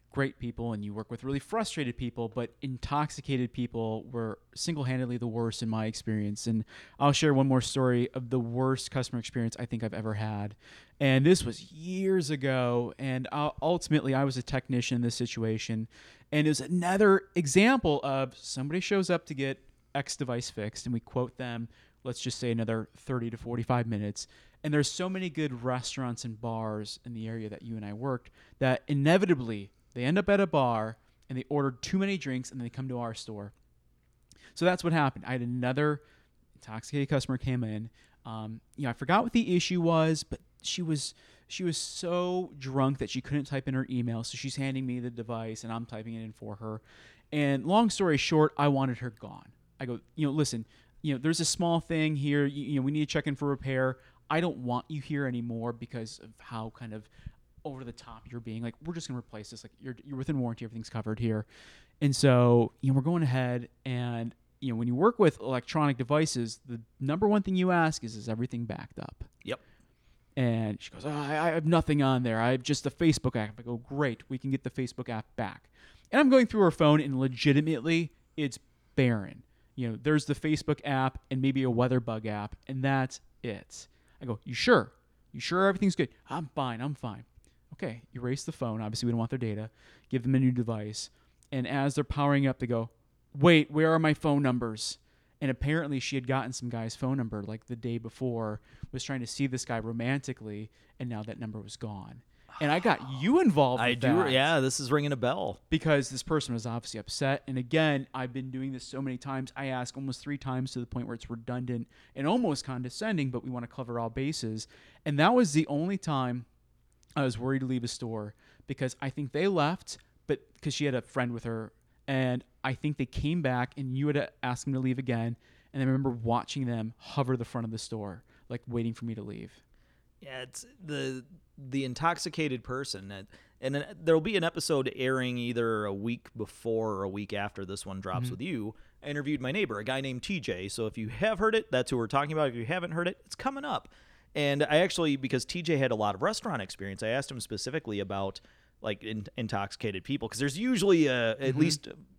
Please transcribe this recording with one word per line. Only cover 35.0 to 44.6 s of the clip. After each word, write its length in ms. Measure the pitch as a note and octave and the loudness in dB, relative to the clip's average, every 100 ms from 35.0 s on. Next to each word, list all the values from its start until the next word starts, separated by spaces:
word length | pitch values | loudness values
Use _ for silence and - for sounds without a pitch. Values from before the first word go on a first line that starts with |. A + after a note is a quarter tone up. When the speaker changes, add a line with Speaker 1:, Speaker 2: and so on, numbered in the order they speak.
| C#3 - G#2 | 2 0 -6
Speaker 1:
I 60 | |
had 80 | B2+ | -4
another 600 | A#2+ B2 B2 C3 D3+ D3 - _ _ _ _ | -2 -2 0 2 2 0 -6 _ _ _ _
intoxicated 540 | - - A2 - C#3+ C#3 | -20 -12 -12 -6 -4 0
customer 300 | C#3+ - C3 | 0 0 -2
came 260 | C3+ B2+ | 0 -2
in. 240 | A2+ G#2+ A2+ - _ _ - | -2 -6 -8 -14 _ _ -12
Um, 340 | A2 A2 A2+ - - | -10 -10 -12 -14 -6
you 80 | |
know, 60 | C3+ | -4
I 20 | |
forgot 300 | A#2 C3 F#3+ | -4 2 2
what 100 | A#3 | 4
the 240 | A#3 A3 F3 | 2 4 2
issue 240 | - F3+ | 2 2
was, 440 | E3 E3 D#3+ D#3 | 4 4 4 2
but 160 | - - _ _ | -4 -12 _ _
she 220 | - - | -6 -4
was, 320 | E3 D3+ - - - _ _ | -2 -2 -4 -12 -20 _ _
she 160 | - | -4
was 140 | F3+ D3+ | -4 -2
so 720 | - - F3 F3 F3+ F3+ F#3 C#3+ | -6 -6 -2 0 0 -2 -4 -8
drunk 400 | C3 C3+ C3+ C#3 | -2 2 2 2
that 100 | B2 | -4
she 140 | C3 | -4
couldn't 220 | - C#3+ C#3 | -4 -4 -2
type 200 | C#3 C#3 | -4 -2
in 60 | |
her 140 | C3 C3+ | -2 -2
email. 340 | B2+ A#2+ A2+ | -2 -2 -4
So 120 | A#2 B2+ | -6 -8
she's 200 | C3+ | -8
handing 280 | C#3 | -4